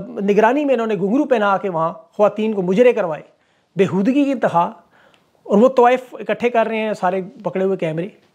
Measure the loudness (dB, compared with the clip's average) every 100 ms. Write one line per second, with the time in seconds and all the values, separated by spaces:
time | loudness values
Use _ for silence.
0 | -2 -6 0 2 4 2 0 0 -2 -4
1 | -2 -2 0 0 2 0 -2 -4 -4 -6
2 | -16 0 0 0 -4 -2 -2 4 4 4
3 | -4 -6 -12 _ _ _ _ -2 0 0
4 | 0 2 0 0 0 0 -2 -6 _ _
5 | _ _ _ _ 0 4 4 6 4 2
6 | -4 -14 -8 -4 0 0 0 -2 -4 -2
7 | -2 -2 -8 -10 -8 -4 -2 -2 -4 -6
8 | -8 -14 _